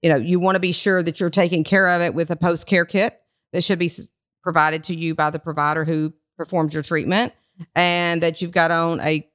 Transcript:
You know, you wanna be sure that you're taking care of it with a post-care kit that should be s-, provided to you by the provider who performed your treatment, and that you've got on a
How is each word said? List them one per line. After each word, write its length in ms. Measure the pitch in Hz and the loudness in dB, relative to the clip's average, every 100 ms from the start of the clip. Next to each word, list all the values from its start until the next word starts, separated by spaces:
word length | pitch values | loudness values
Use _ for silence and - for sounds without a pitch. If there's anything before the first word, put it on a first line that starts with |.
You 60 | 165 | 2
know, 60 | 143 | 2
you 220 | 135 180 | 2 2
wanna 200 | 185 190 | 2 2
be 120 | 180 | 0
sure 300 | 170 202 185 | 0 2 2
that 160 | 170 156 | 0 -2
you're 100 | 175 | 0
taking 320 | 190 175 175 156 | 2 2 0 2
care 240 | 190 185 | 2 4
of 120 | 175 | 2
it 120 | 175 | 0
with 160 | - 165 | 0 -4
a 40 | 165 | -2
post-care 500 | 170 165 - 190 170 | 0 0 0 0 2
kit 340 | - 226 - _ _ _ | 0 -2 -4 _ _ _
that 120 | 180 | -4
should 160 | 170 185 | 0 0
be 80 | 175 | -2
s-, 200 | - - _ _ _ | -4 -14 _ _ _
provided 400 | - 160 156 156 156 | -2 2 2 0 -6
to 100 | 170 | -6
you 200 | 165 160 | -4 -2
by 160 | 151 | -2
the 80 | 156 | -2
provider 440 | 165 151 147 156 | -6 -2 -2 0
who 300 | 156 156 156 - _ - | 0 -2 -2 -6 _ -14
performed 360 | 160 180 156 | -4 -2 0
your 100 | 151 | -2
treatment, 500 | 147 160 117 196 240 - _ - 170 - | -4 -2 0 0 -2 -6 _ -20 -6 0
and 460 | 175 175 175 170 | 0 2 0 0
that 180 | 170 160 | 0 -2
you've 100 | 175 | -4
got 180 | 175 165 | 0 2
on 300 | 170 165 165 | 2 0 -2
a 260 | - 156 - | -2 -4 -4